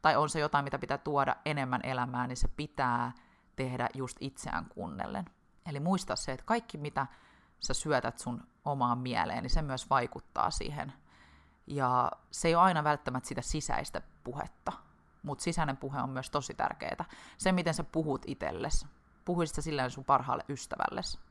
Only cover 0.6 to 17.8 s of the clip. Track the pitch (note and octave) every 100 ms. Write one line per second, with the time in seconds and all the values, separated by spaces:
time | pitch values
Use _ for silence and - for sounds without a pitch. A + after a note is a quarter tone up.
0.6 | C#3 C3+ - C#3+ - C#3+ C3+ - D3+ D3
1.6 | C3 B2+ - B2+ B2 B2 B2 B2+ - -
2.6 | D3 - B2+ A#2+ A#2+ A#2+ - _ _ -
3.6 | C3 B2+ B2 C3+ B2+ - C3+ - - -
4.6 | - - - - - - F3 _ _ _
5.6 | - C#3+ D#3+ F#3+ - - - C3 - A#3
6.6 | - D#3 D3 C#3 C3 - - - _ _
7.6 | - - D#3 C3+ A#2+ - - A#2 - _
8.6 | - C#3+ A#2+ B2 B2+ A#2+ D#2+ G#2 B2+ E3
9.6 | D3 C3 - C3+ B2 - - - - -
10.6 | - D3 D3 - _ - - - - _
11.6 | - C#3+ B2+ B2 B2 - _ - E3+ E3+
12.6 | F#3+ E3 D3+ D3 - B2+ - - - D#3
13.6 | - A#2+ D3+ - - - - C3+ - -
14.6 | - - - _ _ _ D3 C#3 - E3
15.6 | D3+ C3 C#3 C#3+ C3 C3 C3 D3 - -
16.6 | - - - - - - - - F#3+ F#3
17.6 | E3+ -